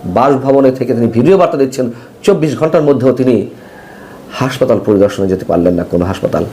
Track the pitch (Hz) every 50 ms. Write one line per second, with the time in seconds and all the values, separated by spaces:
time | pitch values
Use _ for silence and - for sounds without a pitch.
0 | - - 90 113 127 139 139 131 131 139 135 139 135 131 127 - - - 123 117
1 | 117 113 117 117 131 160 196 190 175 160 - 143 139 135 131 - 127 120 117 -
2 | - - - - - 208 196 156 156 151 123 110 156 160 160 165 151 147 139 120
3 | 120 131 113 - 127 127 120 101 - - - - - - - - - - - -
4 | - - - - - - - - 127 135 131 - 135 - 117 101 - - 104 98
5 | 101 101 - - 98 95 95 95 - - 87 87 85 90 90 85 87 - - 87
6 | 87 95 95 - - - - 82 87 -